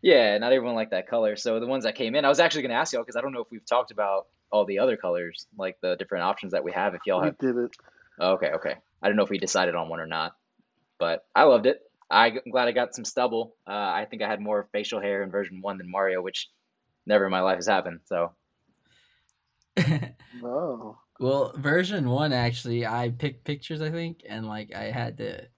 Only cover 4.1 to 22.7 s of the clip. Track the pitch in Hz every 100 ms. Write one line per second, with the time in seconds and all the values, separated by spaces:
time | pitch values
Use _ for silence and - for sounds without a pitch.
4.1 | 98 - _ _ 107 98 98 127 110 90
5.1 | 87 87 85 - 107 95 92 92 87 95
6.1 | 95 90 - 98 90 76 90 98 87 -
7.1 | 92 90 - 131 120 120 - _ _ _
8.1 | - 92 95 76 80 78 - _ _ 101
9.1 | 104 98 98 92 98 90 85 82 82 80
10.1 | 80 80 - _ _ _ _ _ _ 85
11.1 | 82 _ - 151 120 120 147 _ _ _
12.1 | 98 117 113 - 123 120 120 120 - 113
13.1 | - 123 113 113 _ - 101 101 90 107
14.1 | 113 107 107 104 104 101 104 104 113 101
15.1 | 98 98 98 92 92 98 95 90 95 98
16.1 | 92 92 - - _ _ _ _ _ -
17.1 | 104 98 92 92 92 87 98 90 82 _
18.1 | 90 85 _ _ _ _ _ _ _ _
19.1 | _ _ _ _ _ _ - 143 151 123
20.1 | - - 123 120 131 170 120 110 110 _
21.1 | _ 127 139 117 - 143 165 185 202 127
22.1 | 127 151 123 120 120 123